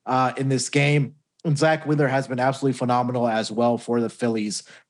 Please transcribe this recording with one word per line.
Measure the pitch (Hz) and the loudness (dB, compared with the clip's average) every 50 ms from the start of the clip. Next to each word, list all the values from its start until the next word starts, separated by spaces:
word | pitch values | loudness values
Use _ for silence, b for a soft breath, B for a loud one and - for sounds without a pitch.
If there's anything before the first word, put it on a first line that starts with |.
| - | -4
uh, | - 127 131 127 127 120 | -2 0 2 2 0 0
in | 135 135 135 | -2 -2 0
this | 131 127 - - | 0 -2 -2 0
game. | - 147 143 143 147 147 135 - - _ _ _ _ _ - | 0 2 2 4 4 2 0 -2 -6 _ _ _ _ _ -2
And | 170 147 143 | -2 0 2
Zach | 160 160 156 151 147 | 4 2 2 2 0
Wheeler | 139 151 143 143 131 | 0 0 2 2 2
has | 131 135 135 | 2 0 -2
been | - 127 123 | -2 -2 0
absolutely | 127 135 135 - 139 135 123 - | 0 0 0 0 0 -2 -2 0
phenomenal | 131 123 123 123 123 123 123 123 120 120 | 0 0 2 2 0 0 -2 0 0 0
as | 110 110 107 - | 0 0 -2 -2
well | 107 113 120 120 120 | -2 0 2 2 0
for | 113 - - 117 120 | 0 -2 -2 -2 0
the | 117 110 | 0 -2
Phillies. | - - 123 120 113 110 104 104 95 - - B B B B | -4 -4 -2 -2 -2 -2 -2 -4 -6 -8 -10 B B B B